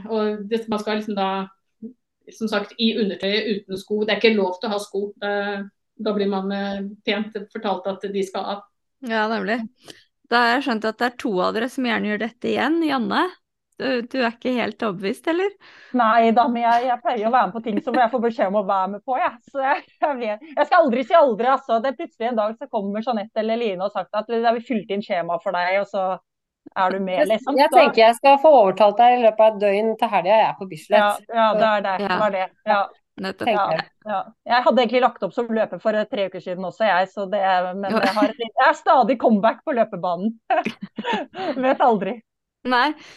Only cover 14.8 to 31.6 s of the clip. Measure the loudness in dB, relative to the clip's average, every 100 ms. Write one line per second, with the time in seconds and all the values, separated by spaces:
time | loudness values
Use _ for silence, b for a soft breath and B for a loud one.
14.8 | -6 -4 -6 -6 -2 -2 -2 -4 b b
15.8 | b 0 4 4 4 4 2 2 2 2
16.8 | 2 -2 -2 -2 0 2 0 -2 -4 -4
17.8 | -2 2 2 2 -2 0 0 0 0 0
18.8 | -2 -6 -6 -2 -2 -4 _ -6 -2 -2
19.8 | -4 -4 -4 -2 -6 -6 -8 -4 2 4
20.8 | 4 2 2 4 4 4 0 0 0 -2
21.8 | 0 -6 -10 -6 -4 -2 -4 -4 -8 -6
22.8 | -4 -6 -4 -4 -4 -6 -4 -2 -4 -4
23.8 | -6 -6 -6 -6 -4 -2 0 0 -2 -6
24.8 | -4 -6 -4 -4 -2 -4 -4 -4 -2 -2
25.8 | -2 -4 -4 -6 _ _ _ _ -14 -2
26.8 | -2 0 -4 -2 0 0 -2 2 4 6
27.8 | 6 6 4 6 6 6 8 8 6 6
28.8 | 4 6 4 6 4 6 4 4 0 0
29.8 | 0 -2 -2 0 2 4 4 0 -10 -14
30.8 | 0 2 2 0 -4 0 2 4